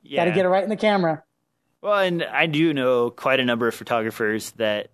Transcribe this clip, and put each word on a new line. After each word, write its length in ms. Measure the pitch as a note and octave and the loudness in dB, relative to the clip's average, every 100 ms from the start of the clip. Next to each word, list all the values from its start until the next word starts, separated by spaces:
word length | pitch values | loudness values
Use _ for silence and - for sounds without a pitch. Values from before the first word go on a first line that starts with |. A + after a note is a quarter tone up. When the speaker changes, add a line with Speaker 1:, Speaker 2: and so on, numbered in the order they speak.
Speaker 1:
Yeah. 180 | - C#3+ E3+ | -4 -2 0
Speaker 2:
Gotta 100 | F3 | 2
get 100 | F3+ | 2
it 40 | |
right 140 | F#3+ | 0
in 60 | G3 | 0
the 60 | G#3+ | -2
camera. 480 | G#3+ G3+ E3+ D#3 _ _ _ _ _ _ | 0 2 0 -2 _ _ _ _ _ _
Speaker 1:
Well, 180 | G3+ G3+ | -2 0
and 240 | F#3 E3+ | 0 -2
I 220 | D3+ C3+ E3 | -2 0 0
do 280 | D3 E3 | 2 2
know 360 | C#3+ B2+ B2 A#2+ | 2 2 2 0
quite 300 | - C#3 C3 | -2 0 2
a 60 | B2 | 2
number 220 | A#2 A#2 | 0 0
of 80 | - | -2
photographers 760 | A2 A#2+ A2 - G#2+ G#2+ - | -4 -2 -2 -2 -2 -2 -6
that 380 | - A2 G#2 - | -4 -2 -2 -6